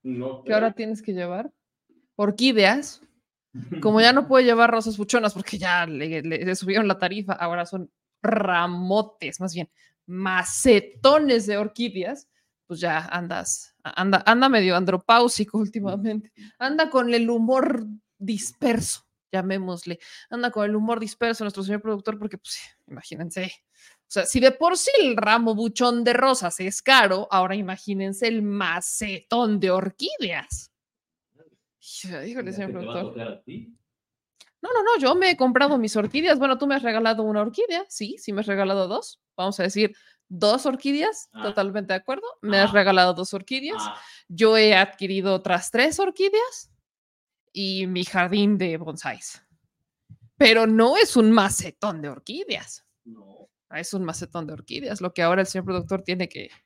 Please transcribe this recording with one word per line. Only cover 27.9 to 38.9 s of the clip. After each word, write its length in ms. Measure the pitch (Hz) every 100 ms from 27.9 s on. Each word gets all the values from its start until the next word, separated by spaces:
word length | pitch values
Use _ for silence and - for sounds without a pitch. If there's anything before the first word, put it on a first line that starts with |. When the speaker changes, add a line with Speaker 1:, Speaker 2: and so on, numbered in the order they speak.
| 196 196 196 233
Speaker 2:
el 140 | 226
macetón 1160 | 208 202 180 170 - - 214 190 _ 233 233 208
de 120 | 185
orquídeas. 1000 | 185 190 - 320 587 214 156 - - - _ _ _ _ _ _ _ _ _ _ _
Híjole, 460 | - - 190 165 170 247
Speaker 1:
Mira 80 | 190
Speaker 2:
señor 200 | 202 190
Speaker 1:
que 40 | 190
te 60 | 113
va 60 |
a 20 |
Speaker 2:
productor. 200 | 175 -
Speaker 1:
tocar 140 | 117 113
a 120 | -
ti. 320 | - 226 - _ _ _ _ _ _ _ _ _
Speaker 2:
No, 80 | 392
no, 100 | 480
no, 160 | 415 466
yo 160 | 262 349
me 160 | 381
he 60 | 349
comprado 400 | 254 254 285 277
mis 180 | 220 214
orquídeas. 420 | 208 277 339 302
Bueno, 200 | 269 262
tú 100 | 277
me 80 | 277
has 80 |
regalado 400 | 233 220 226 220
una 180 | 214 214
orquídea, 440 | 214 247 466 339 392
sí, 300 | - 214 392
sí 140 | -
me 80 | 196
has 60 | 214
regalado 400 | 196 190 196
dos. 340 | 185